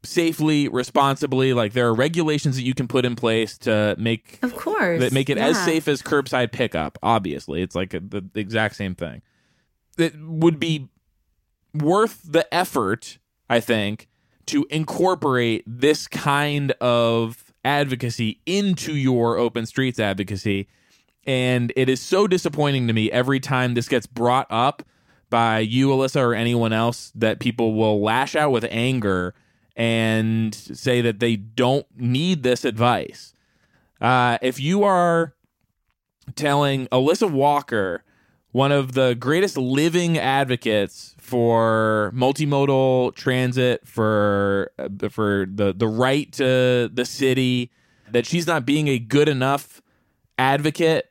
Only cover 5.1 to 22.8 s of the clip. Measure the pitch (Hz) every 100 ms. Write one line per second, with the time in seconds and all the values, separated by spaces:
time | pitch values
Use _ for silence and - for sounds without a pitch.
5.1 | 135 139 139 147 165 170 160 151 139 -
6.1 | 147 135 131 120 - 120 80 76 - 104
7.1 | 113 92 69 - 78 92 87 92 92 98
8.1 | 101 92 110 101 110 107 - 98 92 82
9.1 | 57 _ _ _ _ _ _ _ - 165
10.1 | 151 160 160 165 151 165 156 131 _ _
11.1 | _ _ _ _ _ _ 151 147 190 220
12.1 | - 165 160 - 170 180 139 98 113 -
13.1 | - _ _ _ 117 110 110 101 107 -
14.1 | _ _ _ - 147 - 156 156 - 185
15.1 | 175 143 127 117 110 - 120 139 156 -
16.1 | - 151 143 147 143 139 - 123 120 117
17.1 | 117 113 117 _ _ 135 143 143 123 123
18.1 | - 110 - - 190 202 175 - 147 131
19.1 | 123 117 113 117 117 113 - 131 120 107
20.1 | 98 95 98 110 98 98 _ _ _ _
21.1 | _ 135 127 127 123 120 - 131 131 -
22.1 | 185 208 180 160 147 147 135